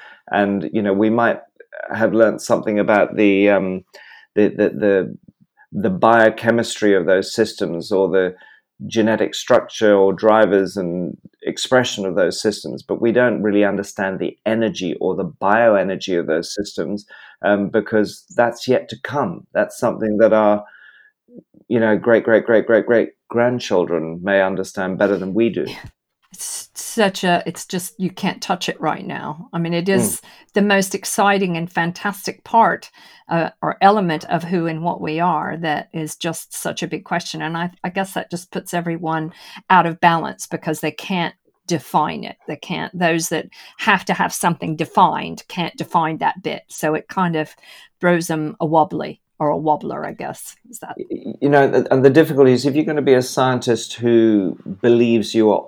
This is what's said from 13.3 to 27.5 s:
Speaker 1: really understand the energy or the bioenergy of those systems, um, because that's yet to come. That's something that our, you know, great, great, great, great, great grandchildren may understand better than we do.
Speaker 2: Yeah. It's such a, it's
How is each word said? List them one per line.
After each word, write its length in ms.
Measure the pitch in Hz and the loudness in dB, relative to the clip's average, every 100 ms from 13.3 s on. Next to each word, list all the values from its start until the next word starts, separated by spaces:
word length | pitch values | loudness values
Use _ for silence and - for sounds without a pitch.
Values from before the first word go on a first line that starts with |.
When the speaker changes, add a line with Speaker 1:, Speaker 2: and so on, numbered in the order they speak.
| 87 | 0
Speaker 1:
really 220 | 104 101 | 0 2
understand 540 | 101 98 101 - 98 95 | 2 0 -6 -6 -6 -4
the 200 | 90 - 107 | -8 -6 -4
energy 500 | 113 110 87 92 65 | 0 -2 -2 -6 -4
or 140 | 92 | -4
the 100 | 90 | -2
bioenergy 920 | 90 - 98 110 117 101 95 92 - 87 | -6 -4 0 4 4 4 0 -4 -4 -4
of 80 | 78 | -2
those 280 | 80 87 | -4 -4
systems, 520 | - 98 - 80 104 - - - - | -8 -8 -8 -8 -8 -12 -20 -20 -4
um, 260 | 98 101 101 | 0 0 0
because 560 | 110 101 110 98 - _ - | -2 0 -2 -2 -6 _ -2
that's 300 | 117 - - | -2 -2 -2
yet 220 | 123 - | -2 -2
to 80 | - | -14
come. 440 | - 143 107 - - | -8 -4 -4 -8 -6
That's 260 | 90 104 - | -4 -4 -2
something 380 | 117 - 107 104 | -4 -2 -2 4
that 140 | 110 | 4
our, 320 | 110 104 104 - - - _ _ _ _ 240 _ _ - | 6 4 2 -2 -20 -20 _ _ _ _ -20 _ _ -4
you 100 | 120 | 0
know, 200 | 110 107 | 2 2
great, 260 | 120 113 | 4 2
great, 220 | - 110 - | 4 2 4
great, 200 | 110 - | 2 4
great, 200 | 110 101 | 2 4
great 240 | 117 - _ - | 0 0 _ -6
grandchildren 920 | 117 123 123 - 95 76 85 80 85 | 0 0 0 0 0 0 -2 -4 -6
may 200 | 92 98 | 0 2
understand 560 | 95 92 92 - 92 92 | 2 -2 -8 -6 -6 0
better 180 | 101 98 | 0 0
than 180 | 95 | -2
we 160 | 95 117 | 0 0
do. 140 | 87 65 | -2 -8
Speaker 2:
Yeah. 180 | - - _ _ _ _ | -10 -18 _ _ _ _
It's 380 | - - - - | -16 -12 -12 -14
such 480 | - - - 202 196 | -16 -8 0 0 0
a, 180 | 185 175 | 0 0
it's 220 | - | -2